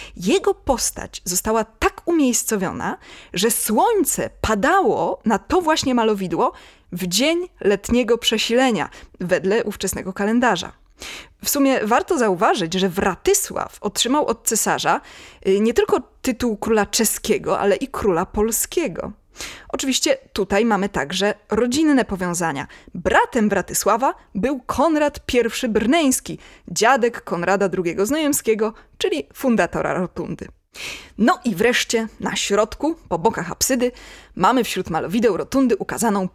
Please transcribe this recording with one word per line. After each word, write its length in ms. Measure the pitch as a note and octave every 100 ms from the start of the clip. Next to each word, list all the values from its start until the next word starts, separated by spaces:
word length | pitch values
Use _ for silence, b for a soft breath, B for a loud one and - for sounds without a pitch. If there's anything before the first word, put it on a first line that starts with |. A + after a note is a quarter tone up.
| B -
Jego 380 | F3+ F4+ -
postać 680 | - - A#3+ - - - - -
została 380 | F3+ A3 A3
tak 380 | G#3+ - F#4+ - -
umiejscowiona, 920 | E4+ C4 A3+ - G#3+ F3 F2+ F2+ - B B B
że 180 | F3+ A3
słońce 800 | - - A3 G4+ G#4+ D4+ - A#2 -
padało 800 | - G#3+ C4 F#4+ C#4 D3+ E3+ - G#3+
na 140 | G3
to 220 | - F4
właśnie 340 | D#4+ D#4 C4+ B3
malowidło 560 | A3 G#3 F#3 D#3+ B3 B B B _
w 160 | F3 F#3
dzień 400 | F#3+ C#4+ E4+ F4+ -
letniego 560 | - G3+ - A#3+ A3+ A#3
przesilenia, 720 | - A3 - A#3 C4 G3+ C3+ B B -
wedle 440 | F3+ F3+ F#3+ A3
ówczesnego 500 | G#3+ G3 F#3+ - F#3
kalendarza. 580 | F#3+ G3+ A#3+ A#3+ F3 - - _ B B B B _
W 60 | -
sumie 300 | C#4+ C4+ B3+
warto 340 | G#3 B3 F#4+ E4+
zauważyć, 560 | A3+ F3 A#3+ E4+ E3
że 160 | F#3 F#3+
Wratysław 880 | F3 G3 F3 - F#3+ - F#3 - -
otrzymał 440 | G3+ - B3 D4 B3+
od 220 | A3+ -
cesarza, 540 | G#3+ G#3 C#3 D#3 A3 B B B B -
y, 120 | G3
nie 140 | A3
tylko 260 | A#3+ G#4 E4 - _
tytuł 360 | - A#3 B3 G#3
króla 280 | - A3 G3
czeskiego, 720 | - A3 - - D3 - -
ale 160 | G3+ -
i 120 | C4+
króla 380 | - G#3+ E3 F#3+
polskiego. 840 | - A3 A3 - - C#4+ D#3+ - G#3 _ B B B B
Oczywiście 480 | C4 C4+ B3+ D#4 - -
tutaj 320 | - F#3+ G3 A#3
mamy 240 | G3+ G3+
także 440 | - C#3+ F#3+ G3+ G#3 -
rodzinne 560 | G#3+ A#3+ C4 D#4+ C4+ G#3+
powiązania. 640 | F#3+ F3+ E3+ E3 C#3 D3+ B B
Bratem 560 | F3+ - C#4 A#4 A#3+ G#3+
Wratysława 640 | G3 F3 F3 G3 A3 C#4 - b G3
był 240 | A#3+ C#4
Konrad 680 | - - D#4 D4+ G3 - -
Pierwszy 440 | B3 A3+ - B3
Brneński, 680 | G#3+ G#3+ E4 C#4+ B3+ - D#3 B B -
dziadek 560 | E3+ A3 C4+ A#3 G#3
Konrada 460 | - F3 F3 G3 G3
drugiego 360 | F#3 E3+ D#3+ G#3
Znojemskiego, 680 | D4+ D4 D4 - G#3+ A3 B B -
czyli 300 | F#4+ D#4 -
fundatora 600 | - C4+ A3 F3 D#3+ D#3
rotundy. 540 | C#3+ F3+ - - - - - _ B B B B -
No 220 | A#3 F#4 B3
i 100 | F3
wreszcie 520 | A#3 A#3+ - A3+ A3 -
na 160 | F#3 G3
środku, 600 | - G3+ A3 - D4 E4 -
po 100 | E3+
bokach 320 | E3+ - E3+
apsydy, 400 | - - B3+ B3 B B B B -
mamy 280 | F#3 B3+
wśród 260 | A3 F#3 F3+
malowideł 480 | D#3+ C3 G#3+ A3+ E3
rotundy 400 | C#3+ C4+ C4 -
ukazaną 520 | - - A#3 G3+ F#3